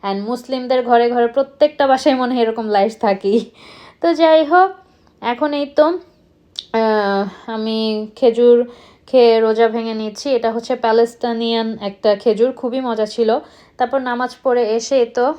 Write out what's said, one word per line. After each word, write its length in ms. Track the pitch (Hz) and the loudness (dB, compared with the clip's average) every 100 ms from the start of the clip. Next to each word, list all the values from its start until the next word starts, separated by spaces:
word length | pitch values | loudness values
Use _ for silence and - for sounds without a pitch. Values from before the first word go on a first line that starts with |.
And 160 | 196 196 208 | -6 -6 -6
মুসলিমদের 500 | 247 247 262 247 254 240 | -8 -6 -8 -2 -2 2
ঘরে 180 | 240 240 | 2 4
ঘরে 180 | 240 233 | 2 0
প্রত্যেকটা 560 | 233 269 - 302 294 277 | 0 -4 0 0 2 2
বাসায় 280 | 262 311 262 | 2 2 0
মনে 180 | 247 | 0
হয় 100 | 254 | 0
এরকম 220 | 226 226 220 202 | -2 -2 -2 0
লাইটস 220 | 208 220 214 | 0 0 -2
থাকেই। 340 | 196 196 220 - _ - - - _ | -2 0 -2 -2 _ -20 -20 -20 _
তো 60 | 339 | -2
যাই 280 | 311 320 320 294 | 2 4 4 4
হোক, 180 | 349 381 370 _ _ _ _ | 4 4 0 _ _ _ _
এখন 280 | 220 240 294 | -6 -4 -4
এই 140 | 285 285 - | -4 -4 2
তো, 80 | 302 | 2
আহ, 1300 | 349 - _ _ _ _ - - 226 220 214 202 196 202 - - | 0 -10 _ _ _ _ -18 -6 -2 0 0 0 -2 -4 -8 -12
আমি 320 | 226 220 220 220 214 214 - | -8 -6 -4 -4 -6 -8 -2
খেজুর 420 | 254 226 240 240 240 - - _ _ | 0 4 4 4 2 -8 -20 _ _
খেয়ে 260 | 262 233 226 220 | 4 4 4 2
রোজা 220 | 220 233 | 2 0
ভেঙে 280 | 226 226 220 | 0 -6 -6
নিচ্ছি। 260 | 220 208 285 247 | -8 -8 -4 -2
এটা 120 | 226 226 | -2 -4
হচ্ছে 180 | 233 254 | -6 -4
প্যালেস্টাইনিয়ান 920 | 233 226 233 - 240 226 233 226 226 220 | 0 2 0 -2 -6 -4 -4 -4 -4 -8
একটা 280 | 202 196 214 202 | -10 -2 -2 0
খেজুর, 360 | 233 202 240 254 | 0 0 0 -2
খুবই 200 | 247 262 262 | -6 -6 -6
মজা 200 | 220 214 - | -4 -4 -2
ছিল। 140 | 220 247 - _ _ - | -2 -2 -4 _ _ -6
তারপর 220 | 247 269 254 | -4 -2 -4
নামাজ 220 | 240 254 - | -6 -6 -6
পড়ে 200 | 262 247 226 226 | -2 0 0 -2
এসে 180 | 226 269 | -2 0
এই 60 | 233 233 | 0 0
তো 80 | 247 | -2